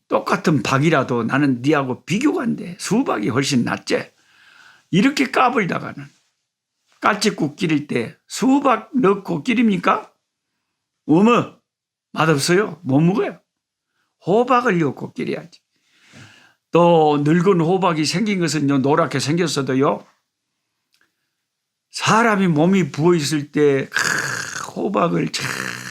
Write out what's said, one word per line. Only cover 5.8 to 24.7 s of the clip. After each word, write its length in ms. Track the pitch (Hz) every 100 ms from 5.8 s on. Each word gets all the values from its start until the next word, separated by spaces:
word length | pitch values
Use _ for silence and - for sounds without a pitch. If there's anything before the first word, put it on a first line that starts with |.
| - - 139 _ _ _ _ _ _ _ _ _
깔치국 560 | 220 196 208 175 151 -
끼릴 300 | 175 151 -
때 300 | 120 117 - _
수박 640 | - 254 277 277 240 -
넣고 500 | 277 180 202 190 170
끼립니까? 680 | 143 226 226 185 190 427 - _ _ _ _ _ _ _ _ _ -
어머, 520 | 156 214 226 - - _ _ _ _ _
맛없어요. 680 | - 156 143 131 175 208 170
못 180 | 127 135
먹어요. 380 | 165 208 392 170 _ _ _ _ _ _ _ _ -
호박을 520 | 214 247 247 247 175
넣고 340 | 147 - 127
끼려야지. 480 | - 139 - 160 - _ _ _ _ _ - - - _ _ _
또 480 | 165 175 165 151 147
늙은 380 | 147 175 175 185
호박이 440 | 160 185 180 156
생긴 360 | 151 175 214 196
것은요, 380 | 165 151 139 139
노랗게 420 | 135 156 156 139
생겼어도요, 840 | 123 165 165 143 135 131 147 202 - _ _ _ _ _ _ _ _ _ _ _ _ _ _ _ _ _ _
사람이 580 | - - 214 233 202 190
몸이 440 | 147 170 196 151
부어있을 580 | 139 165 175 139 151 139
때, 380 | 156 147 135 -
크, 840 | - - - - - - - -